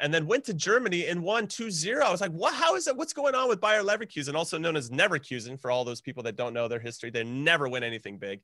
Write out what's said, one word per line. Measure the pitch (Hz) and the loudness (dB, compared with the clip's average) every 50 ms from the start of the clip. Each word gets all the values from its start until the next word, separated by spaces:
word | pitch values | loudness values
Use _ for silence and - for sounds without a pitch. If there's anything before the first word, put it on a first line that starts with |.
and | 143 147 160 | 0 2 2
then | 165 156 156 | 2 2 2
went | 220 277 269 | 2 0 0
to | - 190 | -2 -4
Germany | 151 - 180 214 254 254 202 180 175 170 - | -2 2 2 4 4 4 2 0 0 0 0
and | 175 180 165 | -2 -2 0
won | 185 214 233 220 - | 0 0 0 0 -2
two | - - 226 220 | -4 -6 -6 -4
zero. | 185 156 156 202 247 294 285 | -4 -4 -2 -2 2 2 4
I | 220 | 4
was | 180 180 | 4 2
like, | 202 185 | 0 -2
"What? | 156 160 214 320 311 | -2 0 0 0 2
How | 254 330 330 381 | 4 2 2 2
is | 370 - 320 | 2 0 -2
it? | 262 254 | -2 -2
What's | 320 - - | -4 -4 -4
going | 294 285 277 262 | 0 0 2 2
on | 254 262 247 | 4 4 2
with | 220 175 | 2 2
Bayer | - 214 214 214 196 | 4 4 4 4 4
Leverkusen, | 196 208 214 226 - - 147 139 139 143 | 4 2 0 0 -6 -6 -6 -6 -2 -2
also | 156 170 - - 160 | -2 -2 -2 -2 -2
known | 160 165 160 | 0 0 0
as | 151 127 117 | 0 -2 -2
Neverkusen, | 123 143 185 208 175 143 - - 131 120 110 123 131 135 | 2 2 2 4 2 0 -2 -6 -8 -8 -8 -8 -12 -8
for | - 127 | -2 0
all | 123 127 123 | 0 0 0
those | 123 120 - | -2 -6 -8
people | - 135 120 123 113 | -10 -10 -10 -6 -6
that | 117 104 | -6 -4
don't | 110 123 120 117 | -4 -4 -4 -2
know | 120 117 117 | -2 -2 -2
their | 120 113 | -2 -4
history? | 113 120 117 - - 120 | -6 -8 -10 -10 -10 -6
They | 110 117 113 | -4 -4 -4
never | 117 123 135 147 165 170 160 143 127 | -2 -4 0 2 4 4 4 2 0
win | 127 127 117 | -2 -2 -2
anything | 117 113 110 - 101 101 92 | -4 -4 -6 -8 -10 -10 -8
big." | 101 98 101 101 | -8 -8 -8 -8